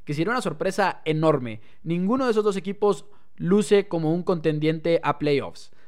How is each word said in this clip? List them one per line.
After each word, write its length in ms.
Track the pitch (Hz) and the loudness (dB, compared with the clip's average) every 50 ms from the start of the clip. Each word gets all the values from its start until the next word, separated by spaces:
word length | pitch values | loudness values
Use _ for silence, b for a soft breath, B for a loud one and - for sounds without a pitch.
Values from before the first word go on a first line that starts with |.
| b | b
que 100 | - 147 | -6 -4
sería 180 | 139 165 190 240 | -2 0 0 -2
una 80 | 254 | -2
sorpresa 640 | - 185 147 - 170 190 190 - 202 175 - - - | -2 -4 -4 -2 -2 -2 0 2 2 0 0 -2 -2
enorme. 560 | 156 156 156 160 160 151 139 123 120 107 107 b b b b - | -2 0 4 4 4 4 4 0 -4 -8 -10 b b b b -6
Ninguno 420 | 156 170 175 180 190 240 262 269 | -4 -2 0 0 0 2 2 2
de 60 | 247 | 2
esos 140 | 220 220 208 | 2 2 2
dos 120 | 214 185 | 2 0
equipos 480 | 196 160 190 196 202 - 208 190 - - - b b b b - | 0 -4 -6 -4 0 2 2 2 0 -4 -10 b b b b -10
luce 520 | - 156 170 190 208 202 - 208 202 196 - | -6 0 2 4 4 4 6 4 4 4 2
como 260 | - 170 160 151 165 | -2 -2 0 0 0
un 80 | 180 175 | 0 0
contendiente 800 | - 190 165 151 165 151 151 151 156 160 160 156 170 170 - - | 0 -2 0 0 0 0 2 0 0 0 0 0 2 2 2 2
a 160 | 143 147 - | 0 -2 0
playoffs. 520 | 147 147 143 135 110 87 - - - - b b b | 0 2 2 0 0 -4 -8 -14 -16 -16 b b b